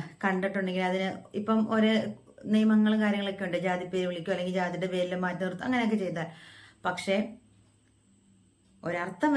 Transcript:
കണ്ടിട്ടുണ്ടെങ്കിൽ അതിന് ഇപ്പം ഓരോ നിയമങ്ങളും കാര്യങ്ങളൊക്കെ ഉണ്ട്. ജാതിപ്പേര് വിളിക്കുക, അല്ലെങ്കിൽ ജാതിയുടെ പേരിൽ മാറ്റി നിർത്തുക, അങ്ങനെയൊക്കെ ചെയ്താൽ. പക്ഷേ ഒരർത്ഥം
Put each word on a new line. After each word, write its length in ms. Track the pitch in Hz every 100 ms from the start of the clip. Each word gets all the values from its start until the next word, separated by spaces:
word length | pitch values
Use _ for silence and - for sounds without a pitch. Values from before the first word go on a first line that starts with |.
| 151 -
കണ്ടിട്ടുണ്ടെങ്കിൽ 600 | 196 185 196 196 185 185 185
അതിന് 180 | 185 190 - - -
ഇപ്പം 180 | 208 220 214
ഓരോ 180 | 220 220 220 214 - - - 202
നിയമങ്ങളും 440 | 214 220 214 214 214
കാര്യങ്ങളൊക്കെ 400 | 208 202 196 196 185
ഉണ്ട്. 120 | 175 185
ജാതിപ്പേര് 400 | 180 180 185 180
വിളിക്കുക, 220 | 175 170
അല്ലെങ്കിൽ 220 | 175 180 185
ജാതിയുടെ 280 | 175 170 185
പേരിൽ 200 | 180 180 180
മാറ്റി 180 | 180 175
നിർത്തുക, 220 | 185 - 254
അങ്ങനെയൊക്കെ 300 | 247 214 208
ചെയ്താൽ. 240 | 180 165 160 - - - - _ 180
പക്ഷേ 300 | 180 - 247 - - _ _ _ _ _ _ _ _ _ _ _ _ _ _
ഒരർത്ഥം 480 | 165 170 180 - 302